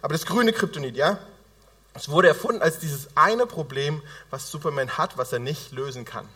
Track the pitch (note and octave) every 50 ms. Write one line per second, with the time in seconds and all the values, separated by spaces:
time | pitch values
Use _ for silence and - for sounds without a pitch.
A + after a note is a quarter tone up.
0 | - C#3+ D3 D#3+ - - F3+ A#3 A#3+ A3+ A3+ A3 G3+ - - D#3 C#3 B2+ A2+ A#2+
1 | C#3+ E3+ G3+ G3+ - - - - _ _ _ _ _ _ _ _ _ _ _ -
2 | - - D3 E3+ F#3 E3+ D3 - - - A#3 G3+ D#3 D#3+ D#3 - E3 D#3 C#3+ C3+
3 | - - - D3 D#3 F#3+ A3 A#3+ B3 A#3+ - E3+ D3+ B2+ C3+ C3+ C#3 D3 D3+ D3+
4 | - - - - - _ - C#3 - - - D#3 D3 E3 C#3+ C#3 C3 A#2+ - -
5 | D#3 - - - B2+ - - A#2+ A#2+ C3+ D#3 - - - - B2+ C3+ C#3 B2 B2
6 | A#2 - - A2+ - - -